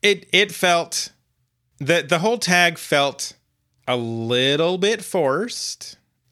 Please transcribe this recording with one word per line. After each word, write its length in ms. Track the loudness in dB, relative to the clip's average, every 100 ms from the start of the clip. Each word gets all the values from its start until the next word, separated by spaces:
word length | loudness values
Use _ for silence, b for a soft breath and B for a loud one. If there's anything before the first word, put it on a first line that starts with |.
it, 260 | 2 0 2
it 200 | 2 2
felt 580 | 0 2 2 0 -6 -8 _ _ _ _ _ _ _
the, 240 | 0 0
the 160 | 2 0
whole 200 | 0 -2
tag 380 | 2 4 2 0
felt 560 | -2 2 2 -2 -12 -12 _ _ _ _ -4
a 100 | -2
little 800 | -2 -4 -2 0 2 2 0 0
bit 240 | 0 -2
forced, 920 | -4 0 0 0 -4 -8 -10 -10 -16 -20 _ _ _